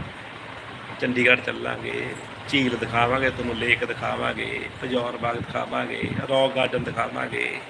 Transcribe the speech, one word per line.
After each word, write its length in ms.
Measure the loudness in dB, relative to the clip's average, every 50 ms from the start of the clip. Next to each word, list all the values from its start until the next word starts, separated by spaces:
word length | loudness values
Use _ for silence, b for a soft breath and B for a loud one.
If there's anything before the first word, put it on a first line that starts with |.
| -8 -10 -10 -12 -14 -14 -12 -12 -12 -12 -12 -12 -12 -12 -12 -12 -12 -12 -4 -2
ਚੰਡੀਗੜ੍ਹ 400 | -2 2 4 6 6 6 6 6 2
ਚੱਲਾਂਗੇ, 680 | -2 -4 -2 -4 -4 -4 -4 -4 -4 -4 -4 -4 -4 -6 -8 -10 -12 -12 -12 -4 2
ਝੀਲ 280 | 2 4 4 4 2
ਦਿਖਾਵਾਂਗੇ 540 | 0 -2 0 4 4 4 4 4 4 2 2
ਤੁਹਾਨੂੰ, 260 | 0 0 -2 -2 -2
ਲੇਕ 280 | 0 4 4 4 4 2
ਦਿਖਾਵਾਂਗੇ, 840 | -2 -2 -2 -2 -2 -2 0 -2 -2 -2 -2 -4 -4 -4 -6 -6 -8 -8 -6
ਪਜੌਰ 360 | -4 0 0 0 0 0 -2 -2
ਬਾਗ 140 | -2 -2 -2
ਦਿਖਾਵਾਂਗੇ, 680 | -2 -4 -4 -4 -4 -2 0 -2 -2 -2 -2 -2 -4 -2 -2 -2 -2 0 4
ਰੌਕ 260 | 6 6 6 6 6
ਗਾਰਡਨ 280 | 2 2 2 2 0 0
ਦਿਖਾਵਾਂਗੇ। 760 | 0 0 0 -2 0 -2 -4 -4 -2 -2 -2 -2 -2 -2 -4 -8